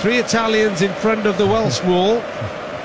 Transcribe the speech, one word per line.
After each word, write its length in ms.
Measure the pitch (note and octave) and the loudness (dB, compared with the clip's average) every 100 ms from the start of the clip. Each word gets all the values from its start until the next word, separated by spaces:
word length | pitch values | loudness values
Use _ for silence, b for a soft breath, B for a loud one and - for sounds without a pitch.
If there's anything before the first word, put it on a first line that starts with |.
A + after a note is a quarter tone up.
Three 180 | G3+ B3 | 0 0
Italians 640 | A#3 A3+ A3 A3 A3 F3 | 0 0 0 2 0 0
in 100 | G3 | -2
front 320 | - G#3+ A3 G#3 | 0 0 0 0
of 120 | G3 | 2
the 80 | G3 | 2
Welsh 360 | A3 G#3+ - | 2 0 0
wall 400 | F3+ F3+ F#3+ A#3 - - - - - - | 2 2 2 2 -2 -8 -8 -8 -10 -10